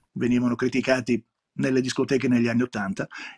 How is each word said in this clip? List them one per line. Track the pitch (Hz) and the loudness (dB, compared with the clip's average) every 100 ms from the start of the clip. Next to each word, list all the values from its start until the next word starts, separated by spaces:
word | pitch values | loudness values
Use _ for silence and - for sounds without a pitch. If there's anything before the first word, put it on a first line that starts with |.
| _ | _
venivano | - 123 123 123 120 | -2 0 2 2 0
criticati | 127 131 123 131 120 113 - _ _ | 0 0 2 0 2 -2 -2 _ _
nelle | - 139 131 | -4 0 0
discoteche | 127 - 127 135 127 | 0 -2 0 0 2
negli | 123 117 | 2 2
anni | 117 | 0
ottanta. | 123 107 98 98 139 - - | 0 -4 -6 -6 -8 -12 -18